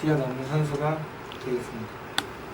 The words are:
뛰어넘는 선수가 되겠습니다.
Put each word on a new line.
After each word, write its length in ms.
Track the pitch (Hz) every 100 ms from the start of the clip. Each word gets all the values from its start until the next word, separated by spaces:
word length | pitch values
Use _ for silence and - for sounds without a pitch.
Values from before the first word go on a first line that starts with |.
뛰어넘는 460 | 156 151 127 131 131
선수가 480 | 156 147 139 151 160 - - - - 135
되겠습니다. 420 | 120 110 117 110 - - - - - -